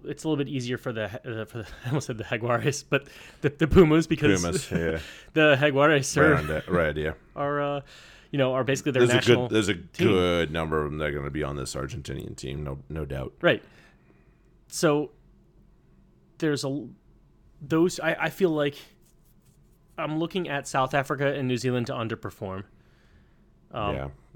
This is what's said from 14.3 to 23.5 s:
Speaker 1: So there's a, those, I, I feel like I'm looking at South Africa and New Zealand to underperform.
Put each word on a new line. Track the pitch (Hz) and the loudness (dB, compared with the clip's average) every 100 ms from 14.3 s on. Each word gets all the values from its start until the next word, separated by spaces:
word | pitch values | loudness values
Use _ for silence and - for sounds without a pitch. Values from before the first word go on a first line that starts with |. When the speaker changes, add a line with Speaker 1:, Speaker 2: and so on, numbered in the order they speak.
| _ _ _ _ | _ _ _ _
Speaker 1:
So | - 165 147 143 - _ _ _ _ _ _ _ _ _ _ _ - | 0 2 2 -2 -10 _ _ _ _ _ _ _ _ _ _ _ -4
there's | 160 143 | -2 -2
a, | 139 143 117 - _ _ _ _ _ _ | -4 -6 -10 -18 _ _ _ _ _ _
those, | 139 160 175 - | -2 2 2 0
I, | 160 165 | -4 -2
I | 156 | -4
feel | - 185 | 0 0
like | 151 143 143 - _ _ _ _ _ _ _ _ _ _ - | 2 -2 -4 -18 _ _ _ _ _ _ _ _ _ _ -8
I'm | 151 156 | -4 -2
looking | 165 190 156 | -2 -4 -4
at | 143 135 | -6 -2
South | 139 131 | -2 0
Africa | 143 127 139 139 | 0 -2 -2 0
and | 143 127 | 0 -2
New | 120 | -2
Zealand | 127 123 117 | 0 -2 -4
to | |
underperform. | 127 110 113 104 - 98 95 - _ _ _ _ - _ _ _ | -6 -6 -6 -10 -10 -10 -10 -12 _ _ _ _ -20 _ _ _